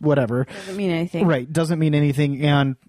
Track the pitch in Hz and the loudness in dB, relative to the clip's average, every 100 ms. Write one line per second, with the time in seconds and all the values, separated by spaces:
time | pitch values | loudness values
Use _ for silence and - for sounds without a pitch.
0 | 151 139 120 123 127 - - 190 196 165 | 0 2 2 -2 -4 -8 -10 -4 -2 -2
1 | 170 170 170 143 123 160 160 165 156 147 | -2 0 0 0 -2 -2 -2 0 2 2
2 | 147 135 147 139 147 143 139 131 | 2 2 0 0 2 2 2 -2